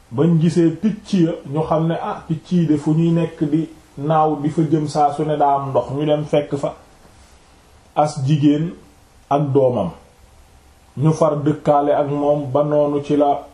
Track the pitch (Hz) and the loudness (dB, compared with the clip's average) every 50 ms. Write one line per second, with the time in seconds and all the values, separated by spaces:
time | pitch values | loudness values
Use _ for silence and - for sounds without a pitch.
0 | _ _ 117 113 156 175 170 160 160 175 - 175 165 165 160 - - 220 214 - | _ _ -2 0 2 4 4 4 2 2 2 2 2 2 2 0 -2 -2 -2 -4
1 | - - 202 185 160 165 165 - - 135 135 156 156 - 165 156 165 165 165 160 | -6 -2 0 2 2 2 0 -4 -8 -6 -4 -4 -2 0 0 0 0 -2 -2 -4
2 | - 208 196 - - - 165 156 - - 180 175 165 147 151 143 - 156 156 160 | -6 -8 -8 -8 -8 -8 -8 -8 -4 -2 0 0 2 2 0 0 0 0 0 2
3 | 170 170 165 170 160 156 - - 160 147 147 160 156 - - - - _ - 139 | 2 2 2 0 0 -4 -4 -4 -2 -2 0 -2 -2 -4 -10 -18 -20 _ -14 -8
4 | 139 151 160 156 156 156 151 143 143 151 - 170 156 139 160 156 151 139 - 151 | -4 0 2 2 2 2 0 -2 -4 -2 0 0 0 0 0 0 -2 -2 0 0
5 | 147 143 - - 156 156 151 147 147 139 139 139 139 135 131 127 - - 131 143 | 0 0 0 -2 -4 -2 0 0 2 2 2 0 -2 -2 -2 -2 -2 -2 -4 -4
6 | 151 151 147 147 151 - - 147 143 - 147 139 151 139 - - - - - - | 0 0 0 0 0 0 -2 -2 0 -2 -4 -6 -6 -8 -8 -12 -18 -20 -20 -20
7 | - - - - - - - - _ _ _ _ _ _ - - _ _ - 147 | -20 -20 -20 -20 -20 -20 -20 -20 _ _ _ _ _ _ -20 -20 _ _ -2 0
8 | 151 151 - 143 131 135 156 139 151 147 147 147 160 180 - - - - _ _ | 0 0 -2 -2 0 0 2 4 4 4 2 2 0 -4 -8 -12 -20 -20 _ _
9 | _ _ _ - _ - 139 151 151 135 127 139 131 127 123 - 98 82 - - | _ _ _ -18 _ -2 0 0 0 0 2 2 2 2 0 -2 -4 -4 -8 -12
10 | - _ _ _ - _ - - - _ - - _ - _ _ _ _ _ 123 | -20 _ _ _ -20 _ -20 -20 -20 _ -20 -20 _ -20 _ _ _ _ _ -2
11 | 139 156 156 - 165 151 147 147 135 151 147 - - 151 147 143 143 143 143 143 | 0 0 2 2 2 0 0 0 -2 -2 -2 0 0 2 2 2 2 2 2 0
12 | 147 139 143 143 143 147 147 147 143 127 127 143 147 151 151 147 147 147 147 143 | 0 -2 -2 0 0 0 0 0 -2 -2 0 0 0 2 2 2 2 0 -2 -4
13 | 143 - 147 143 147 143 143 - - - | -2 0 0 2 2 2 0 -2 -6 -12